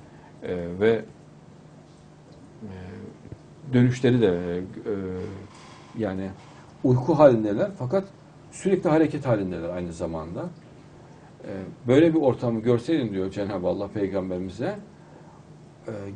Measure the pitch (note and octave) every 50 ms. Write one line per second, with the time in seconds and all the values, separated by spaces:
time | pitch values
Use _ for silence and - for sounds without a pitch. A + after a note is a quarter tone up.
0 | - - - - - - - - - - F#2 F2+ E2+ E2+ F2 F#2 G#2 A2+ A2+ G#2+
1 | - - - - - - - - - - - - - - - - - - - -
2 | - - - - - - - - - - - - A2+ G2+ F#2+ F#2 F#2 F#2 G2 G2+
3 | G2+ - - - - - - - - - - - - C#3 B2+ B2 B2 B2+ B2 -
4 | - B2 B2 B2 A2+ F#2+ F2 F2 F2+ F2 F2 F2+ F#2 G2+ - - - A2+ G#2 G2
5 | F#2+ F#2 F#2 F#2 F2 F2 F#2+ F#2+ G2 - - - - - - - - - - A2
6 | G#2+ F#2+ F#2+ F#2+ F#2+ F#2+ G2 - - - - - - - - - - C3 B2+ B2+
7 | - F3 D#3+ C#3 D3+ C#3 B2 A2 G#2+ G#2 G2+ B2 F#3+ G#3 G3 - B2+ B2+ F3+ G3
8 | F#3+ - - - - - - - - - - - - F#3+ G3 F3 - F3 D3+ D#3+
9 | D#3+ C#3+ - C#3+ C3+ B2+ A#2 G#2 F#2+ F#2 F2 E2 E2 E2+ F2 F2+ F2+ E2+ E2 D#2+
10 | F2+ D#2+ E2 D#2+ D#2 D#2+ F2+ C3 E3+ F3+ - - - - - - - - - -
11 | - - - - - - - - - - G2+ F#2+ F#2+ F2 E2+ - - A#2+ B2+ C#3+
12 | E3 E3+ D#3+ D#3+ D3 C3 A#2 - B2+ A#2+ A#2 A2 A2 B2 A#2+ A#2 - - E3 D3+
13 | B2 G#2+ G2+ F#2+ F#2 F#2+ F2+ G#2 G2+ G2 G2+ F#2 F2 F#2 F#2 F#2+ G2+ G2+ - G#2+
14 | G2 F#2 F#2+ F#2+ F#2 F#2 F2+ F2+ F#2 F#2+ - G#2 C3 F3+ G#3 G3+ - - - -
15 | - - - - - - - - - - - - - - - - - - A2 G2+
16 | G2 G2+ G#2